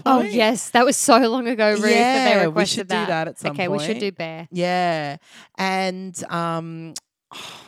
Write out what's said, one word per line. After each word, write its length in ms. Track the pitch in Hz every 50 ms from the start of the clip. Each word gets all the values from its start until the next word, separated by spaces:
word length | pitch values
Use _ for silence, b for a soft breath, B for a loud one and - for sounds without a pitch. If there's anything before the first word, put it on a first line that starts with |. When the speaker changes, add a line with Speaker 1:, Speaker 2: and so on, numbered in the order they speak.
| -
Speaker 1:
Oh, 140 | 262 269 247
Speaker 2:
point. 120 | 233 208 196
Speaker 1:
yes. 380 | 240 220 214 254 202 - -
That 140 | - 240 247
was 100 | 269 269
so 220 | - - - 233 233
long 280 | 262 226 226 262 247
ago, 260 | 233 247 214 220 214 214
Ruth, 100 | 208 208
that 420 | 226 233 233 240 247 262 269 262
they 60 | -
Speaker 2:
Yeah, 100 | 208 202
we 60 | 180
Speaker 1:
requested 280 | 165 156 208 208 196 - 226
Speaker 2:
should 80 | 202 180
do 60 | 185
Speaker 1:
that. 120 | 180 170 170
Speaker 2:
that 200 | 170 160 160 165
at 100 | 127 -
some 140 | - 165 147
Speaker 1:
Okay, 160 | 143 190 180
we 100 | 190 196
should 80 | 147 160
Speaker 2:
point. 120 | 220 233
Speaker 1:
do 120 | 208 196 190
Bear. 360 | - 170 160 160 160 170 -
Speaker 2:
Yeah. 680 | - 175 175 180 180 180 180 175 165 156 151 143 143 - B B B B B B B
And, 680 | - 190 190 190 190 190 185 185 185 190 190 175 - - -
um, 640 | 175 170 170 170 165 165 165 165 165 165 165 165 151 -
<sighs> 60 | - _ _ _ _ - - B B B B B B